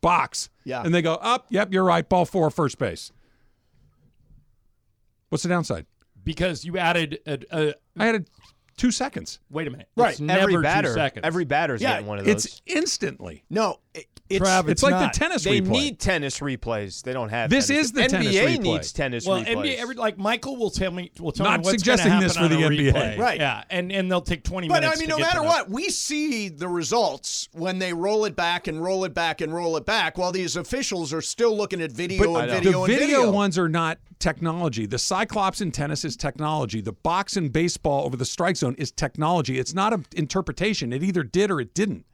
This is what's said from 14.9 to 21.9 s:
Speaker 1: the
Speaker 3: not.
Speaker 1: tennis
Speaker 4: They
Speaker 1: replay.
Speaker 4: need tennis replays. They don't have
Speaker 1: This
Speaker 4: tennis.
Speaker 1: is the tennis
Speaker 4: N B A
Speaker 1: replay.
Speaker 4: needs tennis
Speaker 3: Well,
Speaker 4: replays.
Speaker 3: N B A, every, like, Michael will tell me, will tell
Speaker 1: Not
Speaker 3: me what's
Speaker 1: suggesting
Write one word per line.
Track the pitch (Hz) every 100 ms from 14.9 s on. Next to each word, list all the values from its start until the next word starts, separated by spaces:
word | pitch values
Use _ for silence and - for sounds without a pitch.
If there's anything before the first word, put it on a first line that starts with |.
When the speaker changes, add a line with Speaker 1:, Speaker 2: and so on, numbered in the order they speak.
Speaker 1:
the | 185 185
Speaker 3:
not. |
Speaker 1:
tennis | - 320 339
Speaker 4:
They | 185 208
Speaker 1:
replay. | 190
Speaker 4:
need | 226 285 208
tennis | - 180 139 -
replays. | 143 127 - 110 101 -
They | 127
don't | 127 113
have | 113 117
Speaker 1:
This | 247 269
Speaker 4:
tennis. | 285 285
Speaker 1:
is |
the | 247 247
tennis |
Speaker 4:
N | 277 220
B | 190
A | 254 311
Speaker 1:
replay. |
Speaker 4:
needs | 190 139 78
tennis | - 139 120 180
Speaker 3:
Well, | 185
Speaker 4:
replays. | -
Speaker 3:
N | 226
B | 285
A, | 254
every, | 240 247
like, | 226 196
Michael | 196 233 262 262
will | 214
tell | - 190
me, | 180 180 -
will | 170
tell | - 202
Speaker 1:
Not | -
Speaker 3:
me |
what's | 170 196
Speaker 1:
suggesting | 190